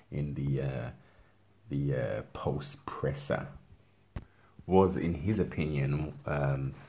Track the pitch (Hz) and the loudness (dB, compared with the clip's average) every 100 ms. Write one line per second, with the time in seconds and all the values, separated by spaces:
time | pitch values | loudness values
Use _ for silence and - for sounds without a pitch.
0 | - 71 73 69 69 67 69 64 58 - | -8 -4 -2 -2 0 0 0 -2 -6 -10
1 | - - - - - - - 71 71 64 | -20 -20 -20 -20 -20 -20 -6 -2 0 0
2 | 53 53 - - 73 69 - - - - | -2 -4 -6 -4 -2 -2 -6 -10 -10 -4
3 | 71 69 - - - - - - - _ | -2 -2 -2 -2 -4 -14 -20 -20 -20 _
4 | _ - - - - - - 92 92 - | _ -16 -16 -20 -20 -14 6 8 8 4
5 | 85 73 95 98 - - 76 71 69 73 | -2 0 0 2 0 0 0 2 2 0
6 | 76 - - 71 69 67 67 - | -2 -6 -4 0 2 0 -2 -8